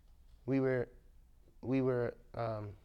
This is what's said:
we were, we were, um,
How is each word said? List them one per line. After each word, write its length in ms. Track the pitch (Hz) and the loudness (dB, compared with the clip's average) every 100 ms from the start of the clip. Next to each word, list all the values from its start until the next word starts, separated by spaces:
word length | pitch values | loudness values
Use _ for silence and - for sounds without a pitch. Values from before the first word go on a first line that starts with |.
| - - - - - | -20 -20 -20 -10 0
we 140 | 135 | 2
were, 300 | 131 127 - - - - - - - - | 2 0 -2 -10 -20 -20 -20 -20 -20 -10
we 200 | 110 135 | 0 2
were, 340 | 131 123 120 - - | 2 2 -2 -6 -10
um, 360 | 113 117 107 104 98 | -6 -4 -4 -8 -12